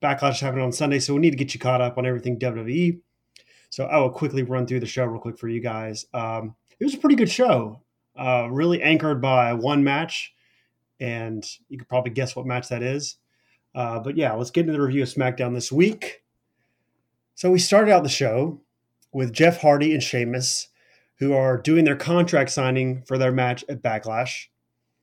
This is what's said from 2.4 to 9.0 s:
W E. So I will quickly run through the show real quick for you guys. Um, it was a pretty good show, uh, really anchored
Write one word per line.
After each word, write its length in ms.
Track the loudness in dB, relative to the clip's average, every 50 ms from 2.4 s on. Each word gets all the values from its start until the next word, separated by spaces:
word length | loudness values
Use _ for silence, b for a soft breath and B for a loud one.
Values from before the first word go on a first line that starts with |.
| -4 -4 -4 -4
W 120 | -6 -4 -2
E. 280 | 0 0 0 0 -4 _ _ _ _ _ _ b b b b b b b b
So 140 | -8 -8 -2
I 140 | 0 2
will 120 | 4 2 2
quickly 340 | 0 -2 -4 -4 -2 -4 -4
run 220 | -2 -2 -4 -2
through 140 | -2 -4 -4
the 60 | -4
show 180 | -4 -4 -4 -4
real 160 | -4 -4 -8
quick 180 | -10 -12 -10
for 120 | -8 -8 -6
you 100 | -6 -6
guys. 460 | -6 -6 -6 -6 -8 -10 -10 -12 -12 -10 -8
Um, 420 | -6 -6 -6 -6 -6 -8 -10 -12 _ _ _ _ -6
it 60 | -4
was 80 | -4 -4
a 40 |
pretty 200 | -2 0 2 4
good 120 | 4 2 2
show, 520 | 2 2 2 2 2 2 0 -4 -10 -16 _ _ _ _ _ _ _
uh, 300 | -6 -2 0 0 0 0 -2
really 320 | -2 0 0 0 0 2
anchored 400 | 2 2 2 2